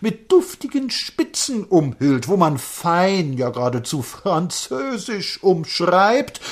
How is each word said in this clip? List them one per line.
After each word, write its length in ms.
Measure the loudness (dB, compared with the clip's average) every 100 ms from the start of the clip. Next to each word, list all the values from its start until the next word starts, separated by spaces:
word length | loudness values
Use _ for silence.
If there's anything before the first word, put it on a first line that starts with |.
mit 280 | -6 -6 2
duftigen 600 | 4 4 -6 -6 -4 -4
Spitzen 760 | -6 -6 -4 -4 -4 -4 -4
umhüllt, 640 | 2 2 2 0 2 2 2
wo 80 | 2
man 220 | 4 2
fein, 760 | -6 -6 0 2 2 2 -2
ja 160 | -2 -2
geradezu 540 | -2 -2 -2 -4 -6
französisch 1400 | -6 -6 -2 0 -2 -6 -6 -6 -6 -6 -6 -6 -6 0
umschreibt, 1000 | 2 2 0 -2 2 4 4 2 -2 -8 -14